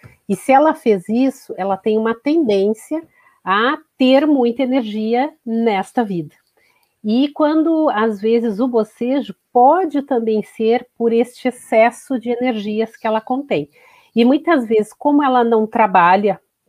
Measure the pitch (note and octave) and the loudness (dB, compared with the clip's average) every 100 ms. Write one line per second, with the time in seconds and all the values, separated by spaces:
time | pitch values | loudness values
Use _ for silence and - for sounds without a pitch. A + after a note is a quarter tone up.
0 | - _ - F#3+ - C4+ D#4 D4+ A#3+ G3+ | -20 _ -8 -6 2 4 4 0 0 -2
1 | F3 A3+ C4+ - - - F#3+ F#3+ A3+ G#3+ | 0 -2 0 -2 -12 -8 -6 -4 -2 -2
2 | A3+ A#3 C#4+ D#4+ C4 G3 G3+ A3 - D#4 | -2 -4 -2 0 0 0 0 -2 -6 -10
3 | E4 _ _ _ F#3 G3 A#3+ D#4 _ - | -10 _ _ _ -4 -2 0 -4 _ -2
4 | B3+ C4+ D4+ C#4+ A#3+ A#3 C4 C4 A3 G#3+ | 2 4 4 2 0 -2 -2 -2 -4 -6
5 | G#3+ A#3+ D4 - A#3 A3+ A3+ G3 F#3+ - | -4 -2 -4 -6 -8 -2 0 -2 -4 -4
6 | A3 F3 D3+ _ _ _ _ _ _ _ | -4 -4 -8 _ _ _ _ _ _ _
7 | G#3+ A#3 C#4+ C#4+ D4 D#4 D#4+ D#4+ D#4 G#3 | -4 -2 -2 0 0 2 0 0 0 0
8 | A3+ G3+ G#3+ A#3 A#3 G3 C4 A#3 G#3+ - | -2 -2 0 0 0 -2 -2 -2 -4 -4
9 | A#3+ C#4 A3 - _ B3 B3 E4+ F4+ C#4+ | -4 -4 -4 -12 _ 4 4 4 0 -4
10 | C#4 B3 A3+ G#3+ - - A3 B3 B3 - | -2 -2 -2 -2 -4 -4 -2 -2 -4 -4
11 | A#3 A3+ A#3+ - B3+ - - A3+ A3+ A#3 | -2 0 -2 -4 -8 -8 -2 2 2 0
12 | - C4 A#3 A#3+ B3+ A3 G3+ G#3+ A3 - | -8 -6 -4 -4 -2 -4 -4 -4 -6 -6
13 | G#3+ A3 - B3+ C#4+ F3 D3 _ _ _ | -4 -4 -4 -6 -4 -4 -6 _ _ _
14 | _ A3+ A#3 D4 - D#4 A3 A3 G#3+ - | _ 0 2 2 2 0 0 -2 -2 -4
15 | D4 D4 C4 B3 A#3 A3+ G#3+ A#3 G#3+ F#3+ | 0 2 2 2 2 2 0 0 2 4
16 | F3 G3 G3+ F#3 _ _ | 4 4 0 -4 _ _